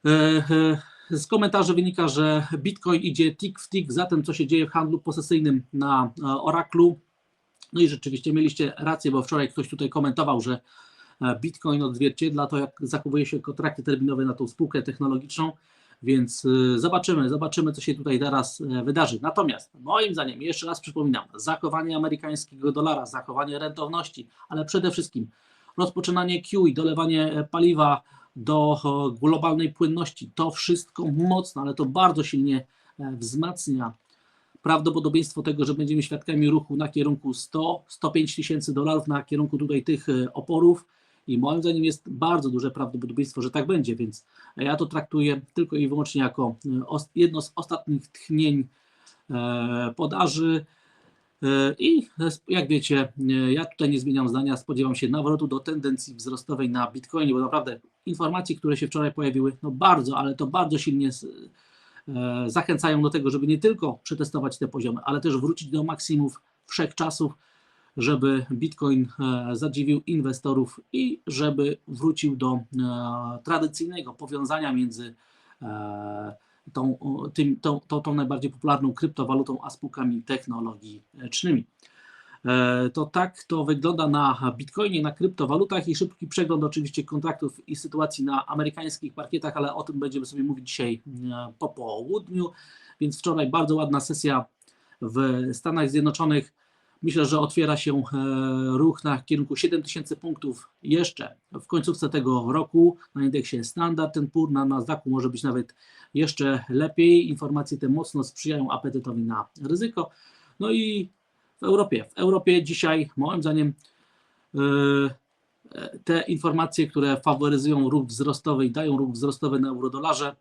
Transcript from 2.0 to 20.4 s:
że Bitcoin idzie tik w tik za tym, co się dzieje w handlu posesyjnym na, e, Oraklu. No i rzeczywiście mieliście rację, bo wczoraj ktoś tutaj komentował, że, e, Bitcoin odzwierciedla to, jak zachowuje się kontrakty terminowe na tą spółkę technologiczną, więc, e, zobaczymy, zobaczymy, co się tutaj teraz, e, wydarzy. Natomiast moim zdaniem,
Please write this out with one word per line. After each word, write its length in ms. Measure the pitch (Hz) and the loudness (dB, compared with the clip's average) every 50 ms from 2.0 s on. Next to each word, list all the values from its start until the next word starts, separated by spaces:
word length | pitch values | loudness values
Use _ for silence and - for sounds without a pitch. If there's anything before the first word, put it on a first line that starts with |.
| 165 147 | 0 2
że 380 | 127 147 156 156 151 151 147 - 156 143 | 2 4 4 4 4 2 0 -2 -4 -4
Bitcoin 440 | 135 196 196 - - 175 170 165 | -4 -4 -6 -2 0 2 2 2
idzie 320 | 196 175 131 127 160 160 156 | 2 0 2 2 2 2 2
tik 260 | - 202 196 190 - | -2 -8 -8 -8 -10
w 80 | - - | -12 -4
tik 240 | - 196 165 139 | -2 -2 -2 0
za 140 | 120 170 180 | -2 -2 0
tym, 180 | 180 170 156 147 | 2 2 0 0
co 80 | 170 | -2
się 140 | 151 - 151 | -2 -2 0
dzieje 200 | 135 165 165 156 | 2 4 2 2
w 40 | 156 | 2
handlu 280 | - 175 160 156 160 160 | 0 -2 0 0 -2 -2
posesyjnym 640 | _ 170 151 165 147 - 175 160 156 147 135 131 127 _ | _ -4 -4 -4 0 2 2 4 4 4 2 2 0 _
na, 400 | - 139 139 143 135 131 127 117 113 - | -2 -2 0 2 2 2 2 0 -4 -6
e, 40 | 151 | -4
Oraklu. 720 | 135 135 139 - 156 160 170 165 - - 170 170 175 170 - _ _ _ _ _ _ _ _ _ _ _ _ - _ | -2 -2 0 0 0 0 0 -2 0 6 6 6 6 6 2 _ _ _ _ _ _ _ _ _ _ _ _ -20 _
No 80 | - 175 | 2 4
i 80 | 170 147 | 4 4
rzeczywiście 440 | 147 131 - 139 135 120 - 160 | 4 -2 -6 -6 -6 -4 -2 0
mieliście 400 | 151 156 156 151 147 - 151 139 - - | 2 4 4 2 2 0 -2 -2 -2 -4
rację, 320 | 147 156 160 - - 147 | -4 -4 -4 -2 -2 0
bo 120 | 135 135 | 0 0
wczoraj 260 | 127 - 160 147 139 131 | 0 0 0 0 0 -2
ktoś 200 | - - 135 - | -4 -6 -6 -6
tutaj 200 | - 139 147 135 | -6 -4 -4 -2
komentował, 520 | - 156 139 139 127 165 156 151 135 117 | 0 0 0 0 0 0 0 2 0 0
że, 200 | 110 127 127 127 _ _ _ - - - _ _ - _ _ _ | 0 -2 -4 -6 _ _ _ -20 -20 -20 _ _ -20 _ _ _
e, 160 | 127 123 120 113 | -2 -2 -2 -2
Bitcoin 420 | 123 165 - - - 160 147 147 | -4 -8 -8 -4 -2 0 0 0
odzwierciedla 640 | 143 127 123 120 143 135 131 - 165 156 147 147 143 | 0 -2 0 2 0 0 2 0 -2 0 0 0 -2
to, 120 | 139 151 143 | 0 0 -2
jak 120 | 139 135 _ - | -2 -4 _ -10
zachowuje 460 | 151 - - 147 - 147 135 147 143 | -6 -4 -4 -4 -4 0 0 0 0
się 140 | - - 131 | 0 -4 -6
kontrakty 420 | - - 139 - 151 151 151 - | -6 -8 -8 -4 -4 -4 -4 -4
terminowe 420 | - 151 135 131 135 139 139 131 131 | -2 -2 0 2 2 0 0 0 -2
na 100 | 131 127 | -2 -2
tą 140 | 131 131 117 | -4 -6 -8
spółkę 340 | - - 170 147 - 139 | -2 -2 -2 0 0 -4
technologiczną, 720 | 127 - 131 - 143 135 131 131 139 143 - 160 160 160 156 _ _ _ _ _ _ _ - _ | -4 -4 -4 -2 -2 0 0 -2 -4 -6 -4 -4 -4 -4 -4 _ _ _ _ _ _ _ -20 _
więc, 440 | - 120 135 131 123 117 - - - 131 127 131 127 127 123 | 0 2 4 4 4 0 -4 -2 2 4 4 6 6 4 4
e, 40 | 113 | 2
zobaczymy, 500 | 131 175 180 180 180 - 175 151 135 123 | 2 2 0 0 2 2 2 2 2 2
zobaczymy, 440 | 151 147 160 151 - 175 160 156 | 0 -2 -2 -2 0 0 0 0
co 80 | 147 - | 0 -2
się 140 | - - 139 | -4 -4 -4
tutaj 240 | 147 131 147 131 123 | -2 -2 0 0 0
teraz, 420 | 143 143 139 131 127 - - - | 0 0 0 0 -2 -4 -6 -8
e, 240 | 151 139 127 127 117 | -6 -4 -2 -2 -2
wydarzy. 340 | 139 139 165 156 131 117 107 | 0 2 2 2 2 0 -4
Natomiast 500 | 131 160 - 208 185 147 107 - - _ _ - | -4 -2 0 0 0 0 -2 -4 -10 _ _ -16
moim 340 | 123 147 196 220 220 208 170 | -4 0 2 2 2 2 0
zdaniem, 280 | 156 143 131 120 117 | -2 -4 -6 -6 -8